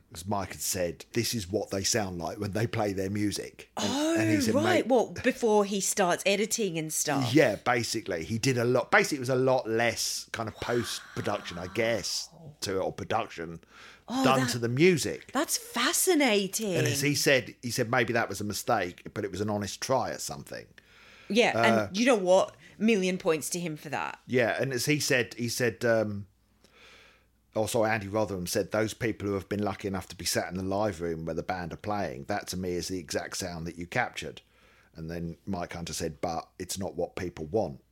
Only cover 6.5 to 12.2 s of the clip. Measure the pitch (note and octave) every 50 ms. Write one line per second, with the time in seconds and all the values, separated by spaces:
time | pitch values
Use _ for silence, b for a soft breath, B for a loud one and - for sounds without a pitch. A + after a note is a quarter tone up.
6.5 | - - A3+ F#3+ D#3+ E3 D#3 D#3 D3+ - - D3+ C#3+ C#3 C3 A#2+ A2+ D#3 D3+ B2
7.5 | G2+ F#2 - B2 B2 B2 A2+ - - A2+ G2 - F#2 E2+ D#2+ - A2 A2+ - C3+
8.5 | C3 A#2+ A#2 A#2+ B2 B2 A#2 - - G#3+ G#3+ - D#3+ C#3 B2+ B2 C3+ B2+ C3 C3
9.5 | B2+ C3 A2 G#2+ A2 A2+ A#2 A#2 G#2 - - - - - - - - - A2+ A2
10.5 | - - - - A#2+ B2 A2+ - - - - - - - G2 A2 G#2 G#2 F#2+ -
11.5 | F2 F2 F2 F#2 F#2+ A2 A2+ A2+ A#2 G#2 F2 - - -